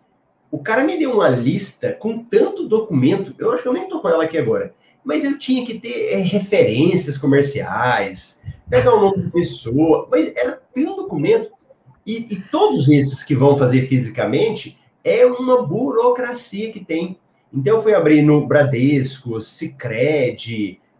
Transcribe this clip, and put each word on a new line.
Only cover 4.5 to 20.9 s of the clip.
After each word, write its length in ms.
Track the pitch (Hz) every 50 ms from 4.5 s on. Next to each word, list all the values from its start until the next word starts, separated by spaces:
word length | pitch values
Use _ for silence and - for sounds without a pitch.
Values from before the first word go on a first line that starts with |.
| 107 98 98 - - _ _ _ _ _ -
mas 220 | 262 302 302 285
eu 120 | 277 285 -
tinha 280 | - - 254 254 240
que 120 | 226 208 -
ter, 360 | - 233 240 226 - - 202
é, 40 | 196
referências 960 | 185 175 208 196 180 - 208 180 - - 110 127 156 185 - - - 147 135 -
comerciais, 1200 | - 139 139 143 143 - - 107 95 92 95 110 120 127 120 107 98 95 95 - - - - _ - - - - _ -
pegar 260 | 247 254 - 247 233
o 60 | 214
nome 220 | 202 196 196 180 175
de 80 | -
pessoa, 760 | - 175 170 - - - - 113 120 143 160 160 147 - - -
mas 220 | 254 302 320 - - -
era 160 | 247 254 311 - _ _ -
tanto 220 | 254 302 370 392
documento, 560 | 381 - - - - - 370 453 440 440 - _ _ _ _ _ _ _ _ _ _ -
e, 140 | - 226 226 233 - 202
e 80 | 185 - -
todos 380 | - 320 415 427 - - 135 135
esses 340 | 151 143 135 135 127 -
que 140 | - - 143
vão 220 | 127 139 143 139 139
fazer 240 | 135 123 127 131
fisicamente, 1000 | 127 - 135 123 110 110 - - 127 110 120 156 208 226 175 - - - - _ _ _ _ _ -
é 220 | - - 226 247
uma 360 | 254 247 247 254 254 254 247
burocracia 1080 | - 143 170 220 262 277 247 226 240 247 247 254 247 240 247 - - - 196 202 220 226
que 80 | 220 196 -
tem. 340 | - 160 165 180 180 185 - _ _ _ _ _ _ -
Então, 220 | 135 135 196 220
eu 80 | 220 214
fui 100 | 220 208
abrir 280 | 180 156 151 156 151
no 260 | 147 151 151 147 131 -
Bradesco, 960 | - 147 139 127 123 117 127 139 147 135 131 - - - - 120 113 110
Sicredi, 1400 | 107 - - - 156 156 - - - 117 110 110 127 147 156 147 127 117 104 - - 117 113 107 104 92 - - _ _